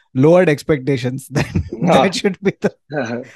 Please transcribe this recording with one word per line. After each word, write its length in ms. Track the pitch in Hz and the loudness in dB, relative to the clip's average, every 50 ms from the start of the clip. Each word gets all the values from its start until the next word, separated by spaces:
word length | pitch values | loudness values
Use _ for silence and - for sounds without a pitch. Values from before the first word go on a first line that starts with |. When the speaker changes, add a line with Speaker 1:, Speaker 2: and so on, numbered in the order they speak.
| _ _ - | _ _ 0
Speaker 1:
Lowered 340 | 131 131 160 170 180 185 156 | 2 4 6 6 6 4 4
Expectations. 800 | 151 131 - - 160 139 131 139 139 127 120 123 127 139 - - | 2 0 0 -2 -2 -2 0 -2 -2 -2 -2 -4 -6 -6 -10 -6
<laughs> 40 | 131 | -4
That, 140 | - - - - - - - | -4 -4 -2 -4 -6 -6 -6
Speaker 2:
Yeah. 220 | - - - 175 165 277 - | -6 -4 0 2 2 4 2
Speaker 1:
that 120 | 196 170 | 2 0
should 260 | - - 202 185 - | -2 -4 -4 -4 -2
be 120 | - 196 - - - | -4 -4 -4 -2 -4
the, 120 | 202 - _ _ _ | -6 -6 _ _ _
Speaker 2:
<laughs> 340 | 143 151 123 110 120 120 131 - - | -8 -6 -6 -6 -8 -8 -10 -14 -20